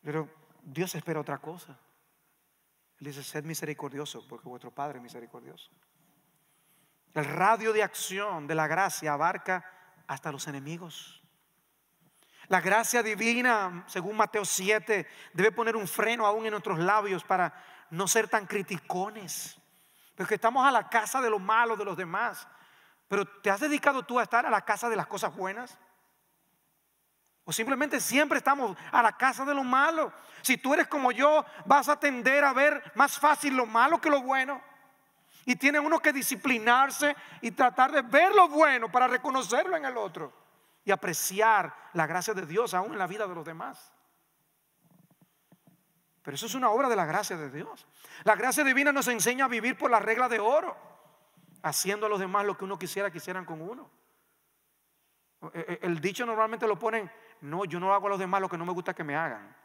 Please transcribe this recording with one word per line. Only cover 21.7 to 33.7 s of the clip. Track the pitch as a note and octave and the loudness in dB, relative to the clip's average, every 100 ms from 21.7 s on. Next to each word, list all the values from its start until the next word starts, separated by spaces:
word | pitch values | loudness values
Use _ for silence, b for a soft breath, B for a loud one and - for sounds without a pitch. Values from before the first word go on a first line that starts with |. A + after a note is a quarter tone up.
| A3 | 0
de | G3+ | -4
los | E3+ | -6
demás. | F3+ F#3 A#3 F#3+ - b b b b b _ | -6 -4 -6 -6 -18 b b b b b _
Pero | G3+ | -4
¿te | G3 - - | -4 -4 -2
has | G3 | 0
dedicado | D4+ D4 - C4+ | 0 2 2 0
tú | - B3 | 0 -2
a | |
estar | A3 A#3 | 2 2
a | B3 | 2
la | G#3+ | 0
casa | - G#3 A#3+ | 0 -2 -2
de | A3 | -2
las | D3+ | -4
cosas | G3 G3 D3+ | -4 -6 -4
buenas? | F#3 G3+ B3 - _ _ _ _ _ _ _ _ _ _ _ _ _ _ _ _ | -6 -6 -14 -20 _ _ _ _ _ _ _ _ _ _ _ _ _ _ _ _
¿O | - | -8
simplemente | E3 A3+ C4 D4 C#4+ | -6 -2 -2 -2 -2
siempre | - B3+ D4+ C#4+ | 0 2 2 2
estamos | C4+ C#4+ A#3+ F#3 B | 2 0 0 -6 B
a | C4+ | 2
la | A#3 - | 2 2
casa | C4 A#3+ | 0 0
de | C4+ | -2
lo | C#4+ | -2
malo? | B3+ C4 D4 E4 C4 - B B | 0 2 2 2 -4 -6 B B
Si | - B3+ | -2 0
tú | C4 | 2
eres | D#4 D#4 | 2 2
como | D4+ B3+ | 2 0
yo, | G#3+ C#4+ D4+ - B - | 4 4 4 2 B 4
vas | C#4+ B3 | 4 4
a | D4 | 2
tender | D4 B3+ A#3+ C#4 | 2 2 2 4
a | C#4+ | 4
ver | B3+ C#4+ D4 - - | 4 4 2 -6 2
más | C#4 - | 2 4
fácil | D4 C#4+ D4 C4 | 4 4 2 0
lo | |
malo | A#3 | 0